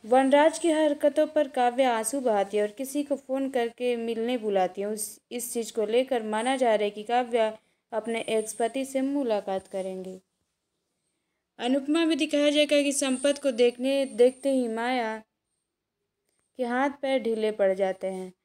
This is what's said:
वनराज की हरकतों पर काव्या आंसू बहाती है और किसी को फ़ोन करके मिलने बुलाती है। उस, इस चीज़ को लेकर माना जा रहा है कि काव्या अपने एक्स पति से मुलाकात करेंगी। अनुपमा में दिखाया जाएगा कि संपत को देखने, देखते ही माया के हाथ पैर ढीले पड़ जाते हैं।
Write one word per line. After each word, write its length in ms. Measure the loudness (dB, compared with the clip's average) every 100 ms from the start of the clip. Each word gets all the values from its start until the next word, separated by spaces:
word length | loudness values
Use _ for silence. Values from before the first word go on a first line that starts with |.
वनराज 540 | 4 4 6 6 6 2
की 120 | 0
हरकतों 560 | 2 2 2 0 2 0
पर 220 | 0 -2
काव्या 480 | 0 0 2 2 2
आंसू 240 | -2 -2
बहाती 360 | 0 0 0 0
है 60 |
और 80 | -2
किसी 320 | -4 -6 -6
को 140 | -4 -4
फ़ोन 340 | -4 -4 -2
करके 460 | -2 -4 -4 -4 -2
मिलने 420 | -4 -4 -2 -2
बुलाती 420 | -2 0 0 -2
है। 60 | -6
उस, 340 | -6 -8 -12 _
इस 200 | -10 -6
चीज़ 200 | -6 -6
को 140 | -4 0
लेकर 360 | 0 0 -2
माना 340 | -2 -4 -2 0
जा 180 | 2
रहा 100 | 2
है 60 | 0
कि 120 | -6
काव्या 560 | -2 -2 0 0 0 -2 _ _ _
अपने 280 | -8 -4 -6
एक्स 340 | -2 -2 -4
पति 300 | -4 -4 -2
से 160 | -4 -4
मुलाकात 680 | -2 -2 -2 -2 -2 -6 -6
करेंगी। 520 | -8 -8 -8 -12 -14 _ _ _ _ _ _ _ _ _ _ _ _ _ -8
अनुपमा 460 | -2 0 2 2
में 140 | 2 2
दिखाया 320 | 0 2 2
जाएगा 320 | 4 4 4
कि 100 | 2
संपत 460 | 0 0 0 0 0
को 80 | -2
देखने, 540 | 2 2 2 -2 0 -2
देखते 440 | 4 4 4 0
ही 180 | 0 0
माया 540 | -2 -2 -2 -4 -6 -14 _ _ _ _ _ _ _ _ _ _ _ _ -6
के 60 |
हाथ 260 | -2 0 -2
पैर 320 | -2 0 0
ढीले 280 | 0 0 -2
पड़ 200 | 2 2
जाते 320 | 2 0 -2 -6
हैं। 260 | -6 -10 -14